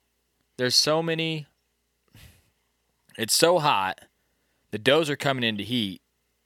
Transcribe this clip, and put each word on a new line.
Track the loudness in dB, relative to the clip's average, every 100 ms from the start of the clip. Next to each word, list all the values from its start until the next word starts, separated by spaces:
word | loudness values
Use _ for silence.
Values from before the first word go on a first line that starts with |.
| _ _ _ _ _ -6
there's | 0 2
so | 2 0
many, | 0 -4 -4 -6 -10 _ _ _ _ _ _ -20 -20 _ _ _ _ _ _ _ _ -10
it's | -2
so | 2 4 4
hot, | 2 0 -2 -6 -16 _ _ _ _ _ _
the | -2
does | 2 4 2
are | -2
coming | -2 0
into | -2 -4
heat, | -4 -2 -2 -6 _ _ _ _